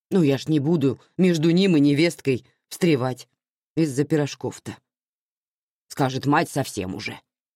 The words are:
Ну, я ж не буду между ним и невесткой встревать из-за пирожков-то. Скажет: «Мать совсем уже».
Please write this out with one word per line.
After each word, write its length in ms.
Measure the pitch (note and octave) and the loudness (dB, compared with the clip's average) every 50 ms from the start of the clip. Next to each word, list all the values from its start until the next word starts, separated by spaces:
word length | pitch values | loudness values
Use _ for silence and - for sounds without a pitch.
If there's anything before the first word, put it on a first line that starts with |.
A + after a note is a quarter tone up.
| _ _ | _ _
Ну, 120 | - F#3+ D#3+ | 0 2 4
я 160 | C3+ C3+ B2 | 4 2 0
ж 100 | - - | 0 -2
не 120 | D#3 D3+ | -2 0
буду 400 | C3 D#3 F3+ D3+ C3 C3+ A2+ - _ _ _ - | 0 0 0 2 0 0 -2 -4 _ _ _ 2
между 320 | F#3 F#3 E3+ D#3 D3+ E3+ | 2 2 4 2 2 2
ним 260 | E3 F3 G3 G3 E3+ | 4 4 4 4 4
и 40 | D3 | 4
невесткой 640 | C#3+ D3 C#3+ C#3+ E3+ F3 - - - C3+ B2+ A#2 - _ _ _ _ _ | 4 4 4 2 2 0 -2 -2 -2 -2 -2 -2 -4 _ _ _ _ _
встревать 600 | - - F#3+ E3+ D3+ A#2 B2 B2+ B2 - - _ _ _ _ _ _ _ _ _ _ | -6 -2 0 2 2 2 0 -4 -6 -8 -14 _ _ _ _ _ _ _ _ _ _
из-за 280 | D3+ E3 D3 B2 C3+ C#3 | -2 -2 -2 -2 -2 -2
пирожков-то. 720 | C3 E3 D3 D3 C#3 - - - A2+ - - - A2+ F#2+ - _ _ _ _ _ _ _ _ _ _ _ _ _ _ _ _ _ _ _ _ _ _ | 0 0 -2 -2 -2 -6 -8 -10 -10 -10 -12 -14 -16 -16 -16 _ _ _ _ _ _ _ _ _ _ _ _ _ _ _ _ _ _ _ _ _ _
Скажет: 380 | - - C#3+ C3 C3 B2+ G#2+ | -6 -4 -2 -2 -2 -4 -2
«Мать 240 | C#3 D3 D#3+ E3 - | 0 0 0 0 -2
совсем 440 | - C#3+ B2+ - - G#2 F#2 F#2+ - | -4 -6 -6 -6 -6 -8 -8 -8 -8
уже». 260 | - G#2 - - - - _ _ _ _ _ _ | -10 -10 -12 -14 -14 -18 _ _ _ _ _ _